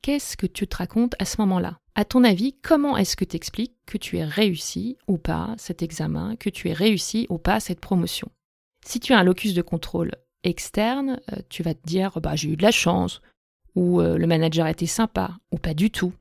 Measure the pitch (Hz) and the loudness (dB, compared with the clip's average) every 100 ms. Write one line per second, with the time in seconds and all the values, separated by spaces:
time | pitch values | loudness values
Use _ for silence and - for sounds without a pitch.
0 | - 285 - - 185 - 202 - 180 - | 0 -2 -4 -6 -6 -4 -6 -4 -2 0
1 | 240 - 185 - 208 185 175 170 _ - | 0 0 -6 0 2 2 -2 -8 _ -4
2 | 208 254 247 185 247 - - 320 285 - | 2 6 6 6 2 -4 2 4 4 2
3 | 190 - 190 165 - - 220 _ - 208 | 0 0 -4 -4 -8 -6 -8 _ -10 -10
4 | - 175 160 165 214 165 - - 208 262 | -6 -4 -2 2 0 0 -6 -6 -8 -8
5 | - 180 - 160 82 - - 175 165 160 | -2 -2 0 -4 -4 -8 -10 -8 -8 -4
6 | 156 156 180 226 - - 180 165 208 202 | -4 -4 -4 -4 -6 -6 -6 2 2 2
7 | - 220 233 170 - 214 - 180 - 185 | 0 -4 -4 -4 0 0 -2 -8 0 0
8 | 170 - - _ _ _ _ _ - 240 | 0 -4 -10 _ _ _ _ _ -10 -8
9 | - 240 180 185 214 175 170 165 - 175 | 4 6 6 4 0 -2 -2 -4 -4 -4
10 | 165 - _ _ 180 170 - - 214 269 | -4 -6 _ _ -4 -4 -4 -2 0 0
11 | 269 247 - - - - 165 156 - 175 | -4 -6 -8 -12 -12 -6 -4 -4 -4 -2
12 | 190 170 156 151 151 160 208 233 - 180 | -2 -2 -4 -2 -2 2 4 4 2 2
13 | 180 - _ _ _ _ _ - 175 175 | 0 -6 _ _ _ _ _ 0 2 4
14 | 170 165 165 165 160 156 160 156 170 - | 4 2 2 4 2 2 0 0 -4 0
15 | 226 - 185 180 _ 165 - 156 208 - | 0 0 -4 -8 _ -6 -4 0 0 2
16 | 180 180 | -4 -4